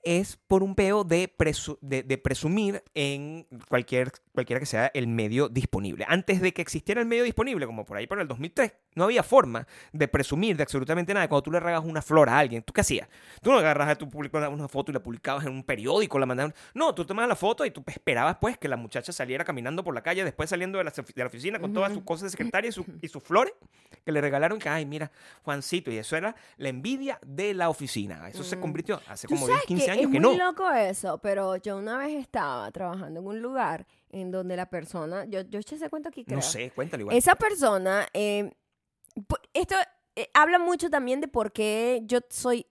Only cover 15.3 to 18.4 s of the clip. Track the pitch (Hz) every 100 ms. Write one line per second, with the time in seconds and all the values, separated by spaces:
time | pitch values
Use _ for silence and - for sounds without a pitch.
15.3 | 139 147 131 135 120 117 180 214 139 127
16.3 | 127 147 - - 240 320 165 165 196 240
17.3 | 202 190 233 277 147 - - - 120 151
18.3 | -